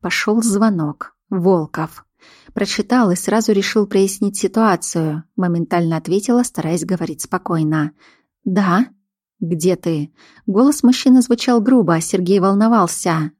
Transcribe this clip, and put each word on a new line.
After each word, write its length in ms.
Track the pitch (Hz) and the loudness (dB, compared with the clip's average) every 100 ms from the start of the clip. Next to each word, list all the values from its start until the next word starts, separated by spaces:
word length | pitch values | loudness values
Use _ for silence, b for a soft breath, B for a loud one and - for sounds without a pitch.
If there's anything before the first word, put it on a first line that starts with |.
Пошел 420 | 180 - - 220 | -6 -4 -2 0
звонок. 720 | 226 202 220 190 151 147 - _ _ | 0 0 0 0 -4 -8 -16 _ _
Волков. 720 | 190 175 180 156 - 160 - _ _ b b b | -2 2 2 0 -6 -10 -10 _ _ b b b
Прочитал 600 | - 196 - 208 254 220 | -6 -6 -4 -2 2 2
и 20 | |
сразу 380 | 175 - 208 220 | 0 0 -2 2
решил 340 | 196 196 226 202 | 0 0 -2 0
прояснить 500 | 196 196 - 202 202 | 0 0 0 -4 -2
ситуацию. 880 | 190 220 226 175 - 175 160 156 160 - | -4 0 0 0 -2 -4 -4 -4 -8 -4
Моментально 640 | 180 170 165 175 170 160 | -2 -2 -2 0 0 -2
ответила, 440 | 160 185 202 240 | -2 -4 0 0
стараясь 420 | 247 - 160 170 | 0 -4 -4 -4
говорить 380 | - 180 170 151 | -4 -4 -4 -8
спокойно. 720 | - 180 - 170 156 156 151 _ b b b _ | -8 -8 -4 -2 0 0 -2 _ b b b _
«Да?» 440 | - 185 190 180 254 _ _ _ _ _ | -4 0 0 0 0 _ _ _ _ _
«Где 360 | 170 170 170 180 | -6 -2 -2 -2
ты?» 360 | - 160 147 b b b - | -2 -4 -4 b b b -4
Голос 360 | 196 269 294 | 2 2 2
мужчины 400 | 247 254 269 254 | 2 2 4 4
звучал 380 | 240 233 - 240 | 4 0 0 0
грубо, 340 | 214 254 175 | 4 4 4
а 60 | 165 | 0
Сергей 400 | 165 190 180 196 | 0 -2 2 2
волновался. 880 | 190 196 220 233 175 - 190 160 151 _ | 4 2 4 4 2 0 -2 -2 -2 _